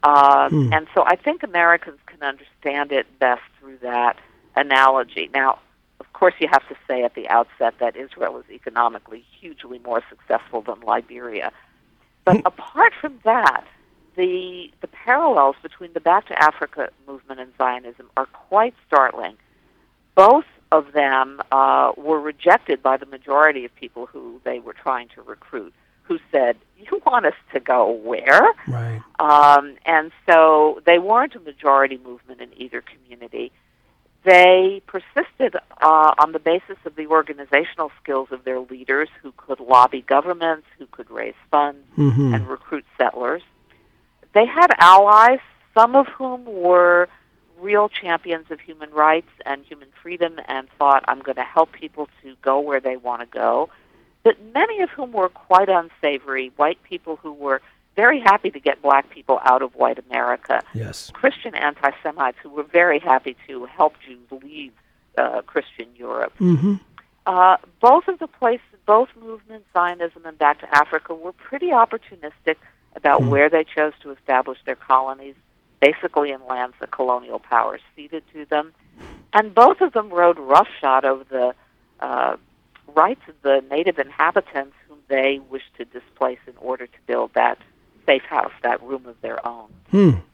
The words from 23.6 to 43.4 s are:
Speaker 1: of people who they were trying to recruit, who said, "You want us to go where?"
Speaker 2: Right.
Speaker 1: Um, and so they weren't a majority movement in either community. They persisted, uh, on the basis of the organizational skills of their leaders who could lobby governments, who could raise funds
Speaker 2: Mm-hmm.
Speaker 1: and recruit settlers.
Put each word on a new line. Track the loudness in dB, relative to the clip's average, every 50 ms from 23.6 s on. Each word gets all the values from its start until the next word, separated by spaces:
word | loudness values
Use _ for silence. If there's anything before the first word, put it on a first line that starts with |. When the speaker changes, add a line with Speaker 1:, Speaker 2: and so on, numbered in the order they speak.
| -10
Speaker 1:
of | -14 _
people | _ -20 -20 _ -16 -18
who | -16 _ -20 -20 -20 -20 -12 _
they | -10 -10 -10
were | -14 -18 -20
trying | -12 -8 -6 -6 -6 -8 _ _
to | -20
recruit, | -20 -20 -20 _ _ _ -14 -14 -14 -14 _ _ _ _ _ _ _
who | _ -10 -10 _ _
said, | -2 -2 0 0 -2 _ _ _ _ _
"You | -12 -10 -10 -4 _
want | 0 0 0 0
us | -2 -4 -4 _ _ -10
to | -10
go | -4 -2 0 2 2 0
where?" | 0 -6 -6 -8 -8 -4 2 4 4 6 6 4 2 0 -8 -10
Speaker 2:
Right. | -8 -8 -8 -8 -10 -12 -14 _ _ _
Speaker 1:
Um, | 2 4 6 8 8 8 8 6 4 0 -16 -12 _
and | 0 0 0 0 -2 _ _ _ 4
so | 6 6 6 6 6 4 4 2 0 -2 2
they | 2 2 4
weren't | 4 2 0 0 0 -2 -6
a | -16
majority | -20 -20 -20 _ -2 2 2 2 2 0 -4 -10 -16
movement | -20 -20 -20 _ _ -20 _
in | -20 -20 _ _
either | -20 -14 -14 -14
community. | -16 -16 -20 _ _ _ -20 -20 -20 -18 -14 -14 -14 -14 _ _ _ _ _ _ _ _ _ _ _ _ _ _ _
They | 6 8 8 8 8 6 6 4 0 -2 -6 _ -14
persisted, | -14 -14 -14 -8 _ -8 -8 -8 _ _ -4 -4 -4 -6 _ _ -8 _
uh, | 2 4 4 6 4 4 4 2
on | 0 0 -2
the | -6
basis | _ -2 -2 -2 -4 -10 -20 _ _
of | -18 _
the | -14 -6 0
organizational | 0 0 0 -2 -10 -16 -10 -2 -2 -2 -2 -2 -8 -10 -10 -10 -10 _
skills | _ -6 -6 -6 -6 -8
of | -12 -12 _
their | -8 -8 -8
leaders | -8 _ -18 -18 -8 -6 -4 -4 -4 -6 _ -20
who | _ -20 -20 -20
could | -12 _ -12 -12
lobby | 0 4 6 6 6 6 2 -6
governments, | -4 0 0 0 0 -2 -6 -4 -4 -4 -4 -4 _ _ _ _
who | -20 -20
could | -20 _ -20 _
raise | -14 -12 -12 -12 -12 _ _ _
funds | 0 0 0 0 -4 -12 _ _ _ 0
Speaker 2:
Mm-hmm. | 0 0 2 0 0 0 -2
Speaker 1:
and | -2 -4 -6
recruit | -12 -14 _ -10 -10 -10 -10 _ _ _
settlers. | -2 -2 -2 -4 -8 -6 -8 -8